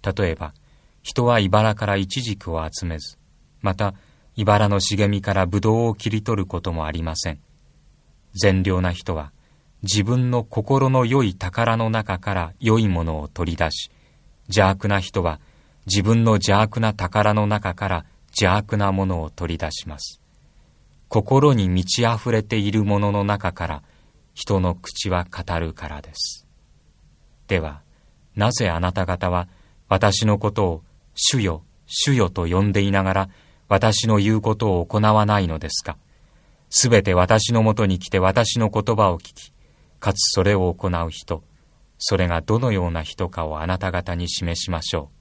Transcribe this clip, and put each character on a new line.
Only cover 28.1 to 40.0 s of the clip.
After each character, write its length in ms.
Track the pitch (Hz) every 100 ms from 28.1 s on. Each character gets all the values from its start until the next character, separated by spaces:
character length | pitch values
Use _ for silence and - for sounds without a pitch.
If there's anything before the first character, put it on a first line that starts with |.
| _ _ -
な 160 | 107
ぜ 180 | 120 101
あ 100 | 82
な 140 | 90
た 120 | 90 90
方 240 | 90 92
は、 180 | 90 87 - _ _ _
私 380 | 98 104 98 110
の 120 | 104
こ 140 | 104
と 160 | 104 95
を、 160 | 82 - _ _ -
「主 260 | - 135
よ、 220 | 95 80 - _ -
主 260 | - 147
よ」 160 | 131 92
と 140 | 95 85
呼 160 | 90
ん 80 | 101
で 100 | 98
い 100 | 98
な 120 | 98
が 100 | 95
ら、 160 | 95 95 - _ _ _
私 380 | 98 113 104 113
の 100 | 107
言 180 | 104 110
う 60 |
こ 140 | 110 107
と 240 | 110 90
を 40 | 85
行 120 | 104
わ 280 | 107 107 104
な 140 | 104
い 80 | 90
の 120 | 80
で 100 | 78
す 140 | -
か？ 140 | - 76 _ _ _ _ _ _ _
す 200 | - 123
べ 120 | 117
て 120 | 98
私 400 | 90 90 110 107
の 100 | 117
も 100 | 110
と 120 | 107 104
に 140 | 90
来 100 | -
て 100 | 95
私 400 | 92 95 113 120
の 100 | 110
言 260 | 107 104 110
葉 160 | 101
を 80 | 85
聞 140 | -
き、 200 | - - _ _ _ _
か 120 | _